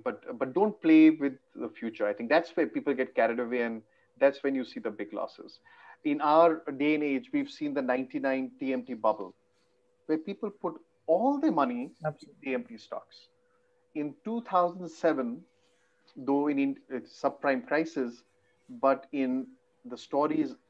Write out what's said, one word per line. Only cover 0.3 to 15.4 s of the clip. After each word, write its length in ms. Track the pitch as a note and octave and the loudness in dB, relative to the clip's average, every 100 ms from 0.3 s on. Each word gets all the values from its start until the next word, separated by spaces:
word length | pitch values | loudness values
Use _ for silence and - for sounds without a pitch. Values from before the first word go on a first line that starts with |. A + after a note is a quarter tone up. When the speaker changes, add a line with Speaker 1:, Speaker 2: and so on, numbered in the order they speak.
| A#2+ | -6
Speaker 1:
but 140 | C3 | -2
don't 280 | B2+ G#3+ G3+ | 0 0 0
play 280 | D#3+ D#3+ D#3 | 6 8 8
with 240 | D#3 C#3 C3 _ - | 6 -2 -6 _ -12
the 140 | A#2+ | -12
future. 380 | - A#2 A2 G#2 | -8 -8 -2 -2
I 60 | |
think 160 | G#2 A#2 | -2 2
that's 260 | D3+ E3+ - | 0 0 -2
where 120 | D3+ | -2
people 260 | D3 B2 | -2 -2
get 200 | C3 B2+ - | -2 -2 2
carried 240 | A2+ A#2 | 0 0
away, 220 | A#2+ B2 | -2 -2
and 180 | A#2 A2+ A2 _ _ - | -2 -6 -14 _ _ 2
that's 220 | C#3 C#3 | 2 2
when 120 | C#3+ C3+ | -2 -2
you 80 | A#2+ | -4
see 140 | - | -8
the 100 | A2+ | -8
big 240 | G#2 G#2 | -8 -10
losses. 460 | G2 - - G#2+ - _ - - - D#3 | -6 -8 -10 -20 -20 _ -20 -20 -8 -4
In 160 | C#3+ | 0
our 420 | D3 D#3 E3+ D#3+ - C3+ | 4 6 6 4 -6 -2
day 180 | D3 D3+ | 2 2
and 80 | |
age, 260 | D3 C3+ A#2+ | 0 -2 -2
we've 160 | D3 C#3 | -4 -4
seen 240 | - D3 | -6 -4
the 80 | C#3 | -2
ninety-nine 680 | B2+ B2+ C3 D3+ C3+ C3 C3 - | 0 0 -2 -4 -2 -2 -4 -6
T 140 | C3+ | -4
M 100 | C3 | -4
T 100 | A#2+ | -4
bubble, 400 | A#2 G#2+ G#2+ F#2+ - _ _ _ _ _ _ - | -2 0 0 -4 -14 _ _ _ _ _ _ -4
where 120 | D#3 | -4
people 320 | D#3+ G3 G#3+ | -4 -8 -8
put 240 | - F3+ D#3 _ _ - | -8 -10 -10 _ _ 0
all 320 | E3+ B3 C#4+ | 2 2 2
their 120 | D4+ | 0
money 400 | F3 C3 A#2+ - - D#3 | 2 0 -2 -8 -8 -8
Speaker 2:
Absolutely. 300 | D3 - - | -8 -16 -12
Speaker 1:
in 60 | - | -4
T 20 | |
M 100 | B2+ - | -4 -6
T 120 | G#2+ | -16
stocks. 500 | - - - - - _ _ _ _ _ _ D3+ | -12 -12 -14 -20 -20 _ _ _ _ _ _ -6
In 180 | D3 C#3 - | -6 -8 -8
two 160 | A#3 | -8
thousand 480 | A#3 F#3 F3 F#3 F3 | 0 2 2 0 -12
seven, 520 | - E3+ C#3+ A#2+ C3 | -2 0 0 -2 -6